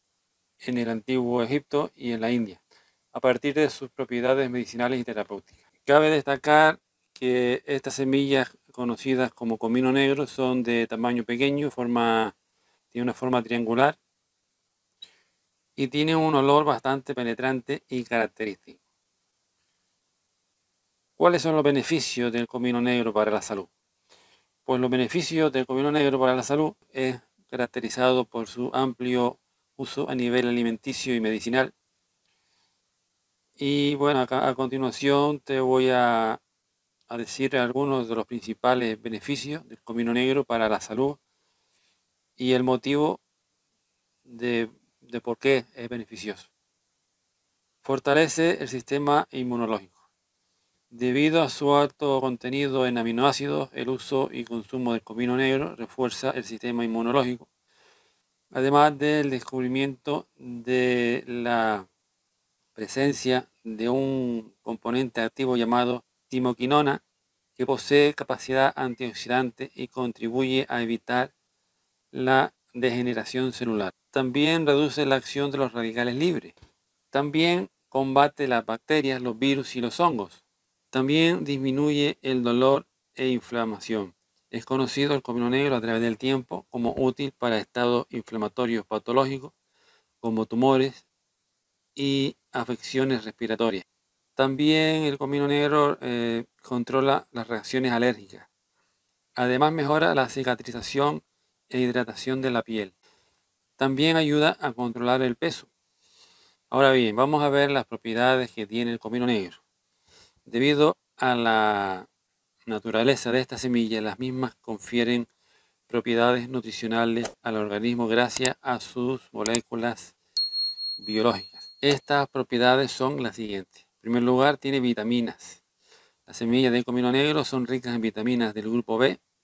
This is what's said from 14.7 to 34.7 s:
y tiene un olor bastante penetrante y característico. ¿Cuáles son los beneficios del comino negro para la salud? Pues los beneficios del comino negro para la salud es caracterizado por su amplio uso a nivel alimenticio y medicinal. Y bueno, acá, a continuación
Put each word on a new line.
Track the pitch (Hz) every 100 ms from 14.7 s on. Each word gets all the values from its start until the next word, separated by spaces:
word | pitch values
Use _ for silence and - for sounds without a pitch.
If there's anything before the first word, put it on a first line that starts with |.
| _ _ _ - _ _ _ _ _ _ -
y | 135
tiene | 147 156 160
un | 160 143
olor | 139 143
bastante | 151 123 135 135 131
penetrante | 131 120 113 131 131 120 143 -
y | 127 117
característico. | 120 107 - 110 95 - 80 _ _ _ _ _ _ _ _ _ _ _ _ _ _ _ _ _ _ _ _ _ _ _ -
¿Cuáles | 170 175
son | 156
los | 156
beneficios | 143 139 117 165 - - 120
del | 117 117
comino | 127 123 120
negro | 123 123 117
para | 107 107
la | 104
salud? | - 101 92 _ _ _ _ _ _ _ _ _
Pues | - 127
los | 127
beneficios | 127 123 175 156 160 156
del | 131 127
comino | 131 143
negro | 151 139 135
para | 131 127
la |
salud | 120 143 156 - _
es | 135 131 123 - _ _
caracterizado | 127 120 120 113 127 127 127 120
por | 117 110
su | 123 123
amplio | 127 131 120 123 123 120 - _ _ _ -
uso | 131 - 143
a | 131
nivel | 120 123 120
alimenticio | 120 117 113 - 127 131 120
y |
medicinal. | 110 110 113 127 131 - _ _ _ _ _ _ _ _ _ _ _ _ _ _ _ _ _ -
Y | 139 143 143 143
bueno, | 143 135
acá, | 127 131 135
a | 127
continuación | 131